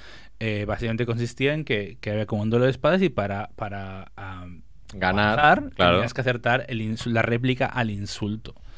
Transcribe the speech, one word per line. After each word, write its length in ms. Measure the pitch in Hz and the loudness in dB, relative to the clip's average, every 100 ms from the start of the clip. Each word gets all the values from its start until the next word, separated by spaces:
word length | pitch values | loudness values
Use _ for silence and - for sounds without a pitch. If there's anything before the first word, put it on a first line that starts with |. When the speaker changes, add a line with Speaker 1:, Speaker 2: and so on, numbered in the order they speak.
| - - - - | -18 -18 -16 -6
Speaker 1:
Eh, 280 | 110 104 104 | -4 -2 -2
básicamente 380 | 104 117 113 117 | -2 -2 -2 -2
consistía 480 | 117 120 - 135 | -2 -4 -2 -2
en 100 | 156 | 0
que, 320 | 151 110 98 - | -2 -2 -4 -8
que 80 | - | -4
había 160 | 107 107 | -2 -2
como 160 | 110 | -2
un 80 | 107 | 2
duelo 160 | 117 127 | 4 4
de 40 | |
espadas 280 | 127 151 185 | 2 2 2
y 80 | 185 | 2
para, 400 | - 101 98 104 - | 0 -2 -4 -8 -8
para, 560 | 107 98 95 95 92 - | -10 -8 -10 -12 -14 -14
am, 460 | 98 92 90 85 - - - | -14 -12 -14 -16 -16 -18 -16
Speaker 2:
Ganar, 460 | 101 90 98 104 110 | 0 2 4 4 6
Speaker 1:
avanzar, 300 | 151 202 285 | 6 6 4
Speaker 2:
claro. 220 | - 90 90 | 4 6 6
Speaker 1:
tenías 160 | 113 | 4
que 60 | - | -2
acertar 440 | 123 123 120 127 - | -2 0 0 0 0
el 120 | 117 | -4
insu-, 280 | 110 113 123 | -4 -4 0
la 120 | 113 | 0
réplica 420 | 113 117 127 127 131 | 2 2 0 0 0
al 240 | 127 113 | 0 -2
insulto. 640 | 101 101 - 104 110 - - - | -4 -8 -4 -4 -4 -8 -16 -18